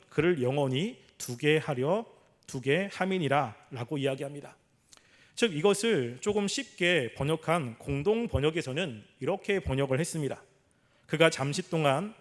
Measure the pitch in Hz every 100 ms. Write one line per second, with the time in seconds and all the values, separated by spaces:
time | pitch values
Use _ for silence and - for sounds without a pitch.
0 | _ - 165 170 123 143 135 127 208 -
1 | - - - 123 151 156 156 131 139 208
2 | 226 - _ _ - 135 123 160 196 -
3 | 190 190 139 139 127 104 - 127 120 151
4 | 135 135 143 143 143 - _ _ _ -
5 | _ _ _ - 233 151 196 196 233 185
6 | 120 127 208 208 202 - - - 175 175
7 | 117 - 139 160 - 170 127 113 - 139
8 | 156 226 233 131 147 165 135 135 180 107
9 | - _ 135 190 - 196 - 131 139 131
10 | 170 160 139 - - _ _ _ _ _
11 | - 151 160 - 139 147 - 165 147 135
12 | 208 -